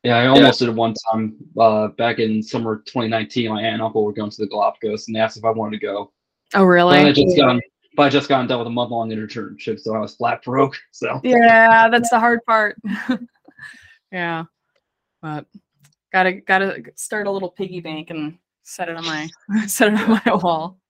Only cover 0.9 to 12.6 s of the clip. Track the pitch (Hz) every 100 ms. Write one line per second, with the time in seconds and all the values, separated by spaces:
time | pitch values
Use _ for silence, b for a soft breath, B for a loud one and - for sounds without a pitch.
0.9 | 107 - 110 107 - - - 113 107 104
1.9 | - 117 113 110 110 107 123 113 107 -
2.9 | 127 113 113 107 123 113 107 113 110 113
3.9 | 110 104 104 107 104 101 104 107 - 110
4.9 | 107 - 110 110 107 113 110 107 107 104
5.9 | 98 101 _ _ _ _ 202 185 175 175
6.9 | 165 147 143 131 156 135 123 - _ _
7.9 | - 143 143 135 135 120 123 117 120 117
8.9 | 117 113 110 107 117 101 - - 104 113
9.9 | 110 104 - 120 120 - 131 131 - _
10.9 | - - 135 254 240 233 226 226 226 226
11.9 | 240 240 240 233 233 233 220